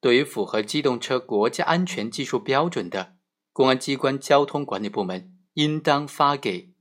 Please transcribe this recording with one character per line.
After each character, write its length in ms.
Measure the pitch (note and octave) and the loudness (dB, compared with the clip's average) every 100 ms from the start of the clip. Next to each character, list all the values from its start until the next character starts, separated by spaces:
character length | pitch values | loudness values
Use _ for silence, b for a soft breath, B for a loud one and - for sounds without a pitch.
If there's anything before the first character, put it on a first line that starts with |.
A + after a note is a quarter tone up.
对 160 | B2+ A#2+ | 6 4
于 60 | |
符 240 | C#3+ - G2 | 2 -4 -2
合 160 | G#2+ | -2
机 180 | G#2+ D3+ | -2 0
动 180 | C#3+ A#2+ | 0 -2
车 200 | - B2+ | -2 -4
国 320 | - G#2+ A2 | 0 0 0
家 140 | - | 0
安 200 | E3 E3 | 0 2
全 240 | F3+ - A2 | 0 -4 -6
技 160 | - | -6
术 140 | C3+ B2+ | -4 -4
标 300 | A#2+ C3+ E3+ | 0 0 0
准 200 | D3+ F2 | -2 -4
的， 280 | F#2+ F#2 _ _ _ _ | -6 -8 _ _ _ _
公 140 | - C3 | 2 2
安 100 | C3 | 2
机 200 | - C3+ | -2 -2
关 200 | C3+ C#3 | -2 -2
交 300 | - C#3+ C#3 | 4 4 4
通 180 | D3 | -2
管 160 | C#3 G2 | -4 -6
理 80 | G#2 | -4
部 140 | A2 | -4
门 340 | F#2+ F#2 - - _ | -4 -6 -10 -20 _
应 260 | - D3+ D#3 | -2 0 0
当 260 | D#3 C#3+ D3 | 2 0 -2
发 300 | - C#3+ C#3+ | 0 2 2
给 360 | B2+ F2+ - _ | -2 -6 -10 _